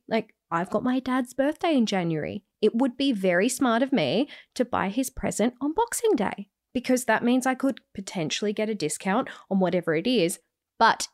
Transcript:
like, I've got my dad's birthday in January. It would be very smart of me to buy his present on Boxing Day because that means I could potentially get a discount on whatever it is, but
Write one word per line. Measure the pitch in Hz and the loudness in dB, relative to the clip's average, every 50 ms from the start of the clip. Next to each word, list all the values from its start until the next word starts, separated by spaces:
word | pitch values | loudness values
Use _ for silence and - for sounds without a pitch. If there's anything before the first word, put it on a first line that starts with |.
| _ - | _ -2
like, | 214 226 220 _ _ _ _ - | -2 -2 -2 _ _ _ _ -6
I've | 170 170 180 - | -4 -4 -2 0
got | - 214 220 | -2 -2 0
my | 254 254 262 | 0 -2 -2
dad's | 254 262 254 262 254 247 - | -2 -2 -2 -2 -2 -4 -2
birthday | - 269 285 311 - - 349 320 | -2 -2 -2 -2 -2 0 2 2
in | 262 226 | 4 2
January. | 208 208 190 175 170 160 151 - 78 98 208 _ _ _ - | 2 2 0 0 0 -2 -2 -4 -6 -8 -10 _ _ _ 0
It | - 214 - | 2 2 4
would | 233 269 269 262 - | 4 0 0 0 0
be | 277 277 247 | 0 0 0
very | 196 190 185 175 175 196 254 | 2 2 2 2 4 2 2
smart | - - 277 247 226 226 | 0 0 0 2 2 2
of | 269 262 277 | 0 0 0
me | 214 156 127 143 202 294 - - - - _ - | 0 2 2 2 0 -2 -2 -6 -20 -20 _ -4
to | - 247 | -4 -4
buy | 240 - - - 190 | -2 -2 -2 -2 -2
his | 196 262 262 - | -2 -4 -4 -4
present | - - - - 226 - 202 247 - - | -6 -6 -6 -4 -2 0 0 0 -2 -2
on | 269 294 320 | -6 -4 0
Boxing | 440 466 466 - - - 440 392 | -2 -2 -2 -2 -2 0 2 2
Day | 240 196 - - - 202 _ _ _ _ _ - | 2 0 -2 -4 -8 -12 _ _ _ _ _ -6
because | 254 240 - 254 247 - | -6 0 0 0 0 2
that | - 220 - - | 0 0 2 2
means | 240 240 262 247 262 | 2 2 2 2 0
I | 254 | -2
could | 262 - 277 262 - _ _ - | 0 0 -2 -2 -2 _ _ -14
potentially | - 196 - - 196 156 139 - - - 208 214 | -14 -12 -8 -6 -4 -4 -2 -2 -2 -2 -4 -2
get | 214 220 214 | -2 -2 -4
a | 220 | -4
discount | 202 151 151 - - - 196 190 233 269 - - - - - | -4 -4 -4 -4 -4 -2 -2 0 0 -2 -4 -8 -16 -8 -2
on | 202 196 | 0 2
whatever | 185 175 175 180 165 - 160 | 2 4 2 0 0 2 0
it | 160 170 247 | 0 2 2
is, | 254 233 165 170 185 - _ _ _ _ _ _ _ - | 2 2 2 2 0 -4 _ _ _ _ _ _ _ 4
but | - 220 - - - - | 4 4 4 4 -2 -8